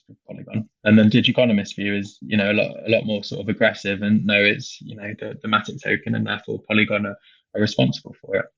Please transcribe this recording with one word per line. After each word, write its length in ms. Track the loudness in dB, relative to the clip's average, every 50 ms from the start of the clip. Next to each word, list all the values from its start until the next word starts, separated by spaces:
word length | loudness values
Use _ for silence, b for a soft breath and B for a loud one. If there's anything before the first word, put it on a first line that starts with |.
| _
with 160 | _ -20 _ _
Polygon. 420 | -18 -18 -18 -14 -8 -8 -8 -8 -8 _ _ 4
And 160 | 6 8 8
then 100 | 8 8
Digiconomist's 640 | 6 6 4 4 4 4 4 4 4 0 0 -4 -6
view 220 | -6 -4 -4 -4
is, 240 | -4 -4 -8 -12 _
you 160 | -8 -2 0
know, 140 | 0 2 2
a 20 | 2
lot, 180 | 0 0 -2 -6 -8 -2
a 60 | 0
lot 160 | 0 0 2
more 160 | -2 -4 -4 -4
sort 180 | -8 -10 -8
of 80 | -6 -6
aggressive 540 | -2 0 0 0 0 -2 -4 -4 -4 -2 0
and 200 | 2 2 2 2
no, 120 | 2 2 2
it's, 400 | 2 2 2 0 -6 -12 -16 -16
you 160 | -16 -16 -14
know, 160 | -12 -12 -12 -12 -10
the, 200 | -10 -12 -12 -10
the 60 | -4
Matic 340 | -2 0 0 0 -4 -10 -8
token 320 | -4 -2 -2 -2 -2 -4 -4
and 140 | -4 -2
therefore 340 | -4 -6 -6 -6 -8 -10 -10 -4
Polygon 400 | -2 0 2 2 2 0 -2 -2
are, 100 | -6 -8 b b b b b b _ -2
are 60 | -2
responsible 540 | -2 0 2 2 0 0 0 -4 -10 -18 -20 -20
for 140 | -10 -6 -4
it. 100 | -4 -4 -6 _